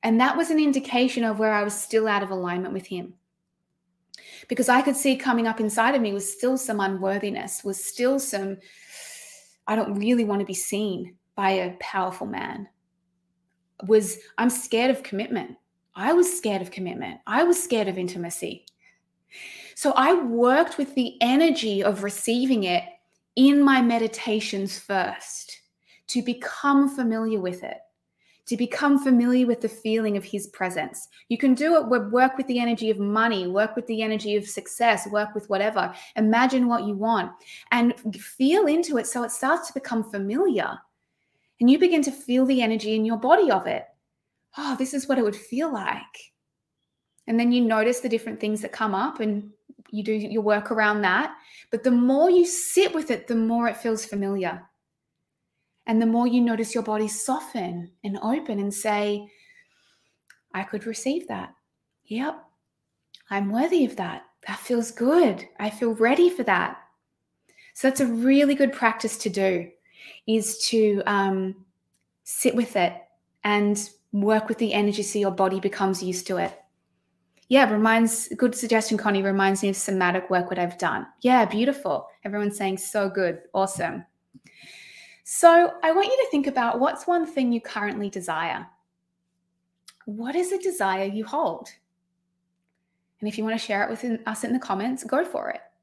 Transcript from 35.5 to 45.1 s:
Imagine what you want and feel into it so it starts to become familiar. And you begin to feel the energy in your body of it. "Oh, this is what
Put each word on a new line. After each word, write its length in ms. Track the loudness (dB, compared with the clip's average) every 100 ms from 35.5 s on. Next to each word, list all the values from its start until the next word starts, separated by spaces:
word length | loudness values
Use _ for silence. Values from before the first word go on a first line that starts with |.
| 0 0 0 -4 -6 -10 0
Imagine 500 | 4 4 4 4 2
what 160 | 0
you 120 | -2 -2
want 360 | 0 0 -2 -10 -20 -20 -2
and 220 | 2 2 0 -8 -10
feel 480 | -14 0 2 4 4
into 300 | 2 0 -2
it 100 | -2
so 160 | -6
it 80 | -6
starts 360 | -4 -2 -2 -2
to 60 |
become 300 | -10 -4 -4
familiar. 760 | -4 -6 -4 0 0 0 -2 -8 _ _ _ _ _ _ _ _
And 80 | 4
you 100 | 6
begin 220 | 6 4
to 100 | 0
feel 340 | -4 -2 2 4
the 160 | 4
energy 340 | 2 0 0 0
in 100 | 0
your 120 | 0
body 320 | 4 6 6
of 180 | 2 0
it. 180 | -6 -8 _ _ _ _ _ _ -10
"Oh, 180 | -6 -4
this 180 | -2
is 140 | -4
what 100 | 0